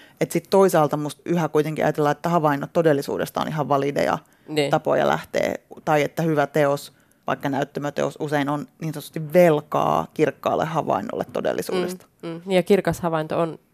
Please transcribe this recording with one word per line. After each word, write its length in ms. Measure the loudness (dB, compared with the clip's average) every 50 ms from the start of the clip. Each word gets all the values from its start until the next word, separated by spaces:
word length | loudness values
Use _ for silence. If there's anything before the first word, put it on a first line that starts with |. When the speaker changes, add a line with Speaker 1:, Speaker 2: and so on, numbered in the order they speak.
| -20 -16 _ -6
Speaker 1:
että 120 | -4 -2
sit 140 | -2 -4 -2 2
toisaalta 460 | 4 4 6 6 4 4 2 2 0
musta 260 | -4 -4 -6 -8 _ -4
yhä 240 | -2 -2 0 0 0
kuitenkin 360 | 0 0 0 0 -2 0 0
ajatellaan, 320 | 0 0 2 0 0 0
että 120 | 0 -2 0
havainnot 440 | 0 2 2 2 0 0 -4 -2
todellisuudesta 680 | 0 2 4 4 4 2 0 -2 -2 -4 -4 -4 -4 -4
on 80 | -4 -4
ihan 200 | -2 -4 -2 0
valideja 500 | 0 0 0 -2 -2 0 0 0 0 -2 -6 _ _ _ _ -6
Speaker 2:
Niin. 220 | -2 -2 0 0
Speaker 1:
tapoja 380 | 0 0 0 0 0 2 2 2
lähteä, 460 | 0 -2 -4 -4 -2 -2 -2 -2 -4 -6 _ -16 -18 -8 -2
tai 180 | 0 0 0
että 200 | 0 -2 -2 -4
hyvä 240 | -2 0 2 0 0
teos, 460 | 0 2 2 2 2 0 -2 -6 -14 _ _ _ _ _ _ -6
vaikka 220 | -6 -6 -4 -4 -4
näyttämöteos, 680 | -2 -2 -4 -4 -6 -6 -6 -6 -4 -2 -4 -4 -4 -6
usein 280 | -6 -2 -2 -2 0 0
on 180 | -2 -4 -6 -10 _ -10
niin 120 | -8 -8 -8
sanotusti 380 | -8 -12 -12 -10 -10 -6 2
velkaa 720 | 4 6 6 6 6 2 0 -2 -2 0 0 2 0 0 -2 -4 0
kirkkaalle 500 | 0 0 0 0 -2 -2 0 0 0 -2
havainnolle 600 | -2 -2 -4 0 0 -2 -2 -2 -6 -6 -8 -8 -6
todellisuudesta. 720 | -6 -4 -2 -2 -2 -2 -4 -4 -4 -4 -4 -4 -8 -12 -16 _ _ -14
Speaker 2:
Mm, 60 | -12 -12
mm. 120 | -12 -10 -6
Niin, 100 | 0 0
ja 60 | 0
kirkas 380 | 2 4 2 2 2 -2 -2 -2
havainto 400 | -2 -2 -2 -2 -4 -2 -2 -2
on 180 | -2 -2 -4 -12 _ _